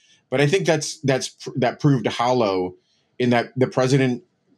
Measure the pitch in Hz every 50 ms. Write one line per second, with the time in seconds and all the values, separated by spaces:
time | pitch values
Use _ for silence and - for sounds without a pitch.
0 | _ _ _ _ _ _ - 131 143 147 160 196 165 147 165 156 147 - - -
1 | - 147 135 127 - - - _ - - - 139 123 120 110 - - 151 139 123
2 | 104 113 - - 120 123 131 123 117 101 95 92 90 90 90 - _ _ _ _
3 | _ _ _ - 123 123 120 117 113 - - 127 127 127 - 143 127 127 135 135
4 | 131 127 123 120 - _ _ _ _ _ _